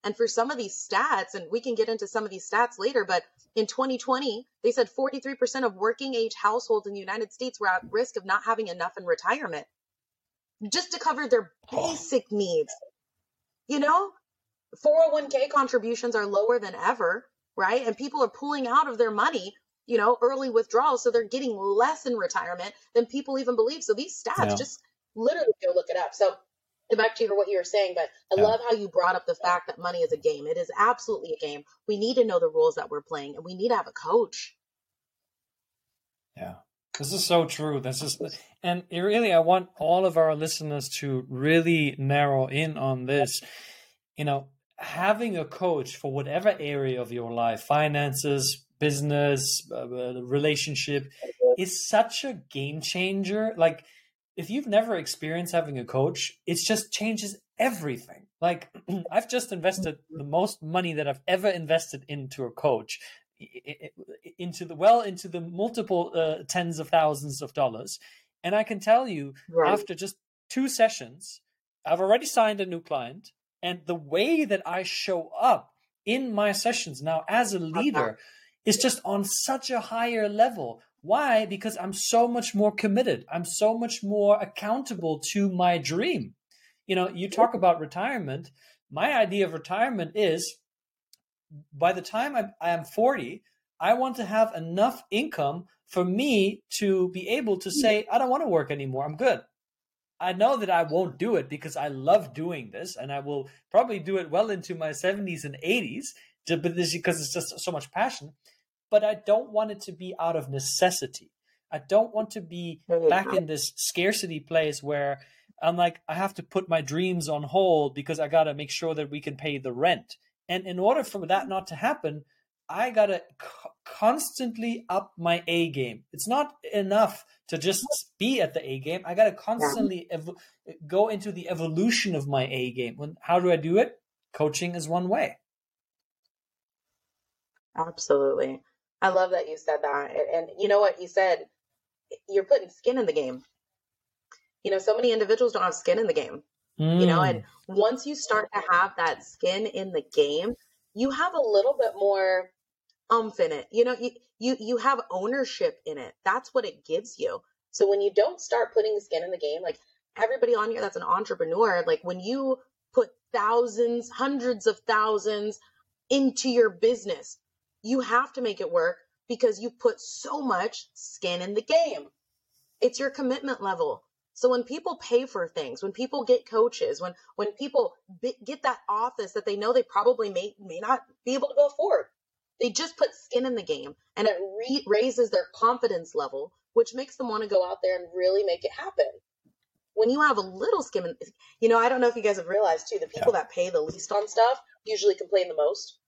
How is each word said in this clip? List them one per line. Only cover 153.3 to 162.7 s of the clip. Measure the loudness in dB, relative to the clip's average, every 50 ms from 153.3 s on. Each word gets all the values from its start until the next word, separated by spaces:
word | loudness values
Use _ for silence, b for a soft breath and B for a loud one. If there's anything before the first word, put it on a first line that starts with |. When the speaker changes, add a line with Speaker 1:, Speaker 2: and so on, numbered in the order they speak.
| 0 0
Speaker 1:
in | 0 0
it. | 0 -6 -8 _
You | 2 4 4
know, | 4 2 -2
you, | -4 -8 -8 -10 _ _ _
you, | _ -2 -2 -2 -2
you | -2 -2 -2
have | 0 2 0 0 0 -4 -6
ownership | -6 -4 -2 -2 -2 -2 -4 -4 -4 -2 -2 -2 -2 _ _
in | -10 -10
it. | -10 -12 -14 _ _ _
That's | -2 -2 -2 -4 -2 _
what | -2 -2
it | -2 -10 _ _
gives | -4 -4 -4 -4 -6 -10
you. | -6 -4 -4 -4 -6 _ _ _ _ _ _
So | 2 4 4 6
when | 6 4
you | 2 2 4
don't | 4 4 4 2 -6
start | -6 -2 0 0 0 2 2
putting | 2 2 2 0 -2
skin | -4 -4 -4 -4 -2
in | -4
the | -6 -4
game, | -4 -4 -4 -4 -6
like, | -8 -8 _ _ _ _ _ _ _ _
everybody | -2 0 0 2 0 2 2 2
on | 2 2 -2
here | -2 -2
that's | -4 -4 -6
an | -6
entrepreneur, | -2 0 0 0 0 -4 -4 -4 -2 -2 2 2 4 4 4 2 2
like, | 2 0 0 0
when | -8 -8 -6
you | -4 -4 -4 -2 0 -2 -2 -2 _ _